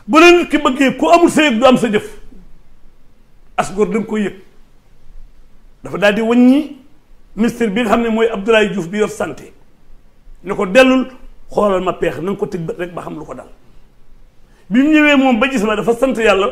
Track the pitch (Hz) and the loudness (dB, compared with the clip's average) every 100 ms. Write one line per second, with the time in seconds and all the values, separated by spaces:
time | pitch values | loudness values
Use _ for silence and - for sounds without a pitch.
0 | - 294 349 349 - 294 294 254 269 - | 0 6 6 6 2 -2 0 0 0 0
1 | 320 339 339 - 302 220 262 254 226 208 | 4 4 4 4 2 4 4 4 2 -2
2 | - - - - - - - - - - | -4 -14 -18 -18 -20 -20 -20 -20 -20 -20
3 | - - _ - - - - 190 190 214 | -20 -20 _ -20 -10 -8 -6 -4 -2 -4
4 | 202 214 190 - - - - - _ - | -4 -4 -6 -8 -20 -20 -20 -20 _ -20
5 | - - - - - - - - 131 170 | -20 -18 -18 -20 -20 -20 -20 -20 -12 -2
6 | 208 208 226 240 247 277 302 - - - | 0 0 2 4 4 4 -2 -12 -20 -20
7 | _ - - 190 233 233 226 202 226 233 | _ -20 -14 -4 -4 -2 -4 -2 0 0
8 | 233 220 226 214 202 220 214 190 165 208 | 0 0 0 -2 0 2 2 -4 -6 -4
9 | 208 - 170 - - - - _ - - | -4 -4 -10 -10 -18 -20 -20 _ -20 -20
10 | - - - - 175 208 196 247 262 262 | -20 -20 -20 -16 -10 -6 0 2 4 2
11 | - - - - - - 208 185 180 - | -2 -10 -20 -20 -8 -2 0 0 -2 -4
12 | 170 135 180 196 202 180 160 156 175 165 | -6 -4 -6 -6 -6 -8 -8 -10 -10 -12
13 | 165 160 151 127 - - - - - - | -14 -14 -14 -16 -18 -20 -20 -20 -20 -20
14 | - - - - - _ - 233 294 302 | -20 -20 -20 -20 -20 _ -2 0 4 4
15 | 294 277 262 220 - 262 214 208 202 233 | 4 4 2 2 0 0 -2 -2 -2 -2
16 | 269 226 214 185 208 | -2 0 2 2 0